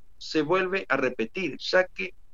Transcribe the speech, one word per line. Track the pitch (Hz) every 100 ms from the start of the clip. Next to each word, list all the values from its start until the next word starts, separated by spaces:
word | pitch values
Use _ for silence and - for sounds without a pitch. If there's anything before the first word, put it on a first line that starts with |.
| - -
se | - 160
vuelve | 151 190 185 190 -
a | 135
repetir, | 127 - 113 185 170 -
ya | - 185 185
que | - - - -